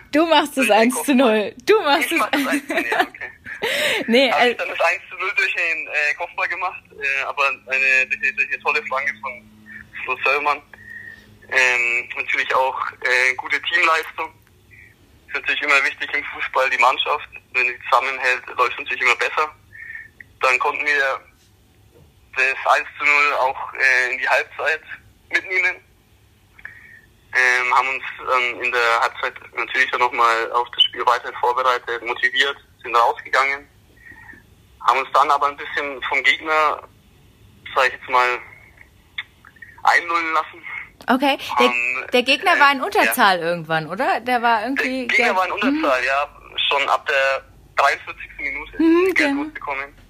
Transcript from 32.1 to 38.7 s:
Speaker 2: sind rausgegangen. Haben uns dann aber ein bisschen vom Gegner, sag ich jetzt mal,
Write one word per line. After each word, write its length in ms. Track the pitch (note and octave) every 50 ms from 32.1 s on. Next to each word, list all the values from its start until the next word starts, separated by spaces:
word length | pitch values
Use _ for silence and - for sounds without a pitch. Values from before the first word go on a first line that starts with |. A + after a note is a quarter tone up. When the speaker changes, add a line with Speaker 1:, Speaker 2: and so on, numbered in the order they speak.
| B2 - - B2 - B2+ C#3 C#3+ C#3 - - _ _ _
Speaker 2:
sind 140 | - A#2+ A#2
rausgegangen. 720 | A#2+ A#2 B2+ - - - - - B2+ C3+ C#3 C#3+ C#3+ C#3+ _ _ _ _ _ _ - - - - - - - - - _ _ _ _ _ _ _ - -
Haben 120 | A#2 B2 C3
uns 100 | C3+ - -
dann 160 | C3+ C#3 D3+
aber 180 | C#3+ C#3+ C#3+
ein 100 | C#3+ C#3+
bisschen 440 | C#3+ D3+ D3 - D3 C#3+ C#3+ C#3 B2 - -
vom 140 | D3 C3+ B2+
Gegner, 640 | C#3 C3+ - D3+ D#3 D#3 D#3 D#3 D3 - - - - _ _ _ _ _ _ _ - _ _ - - - - - - -
sag 120 | C#3 C3
ich 60 | B2 -
jetzt 160 | - - -
mal, 300 | B2+ B2 B2 B2 B2 B2 - - - - - -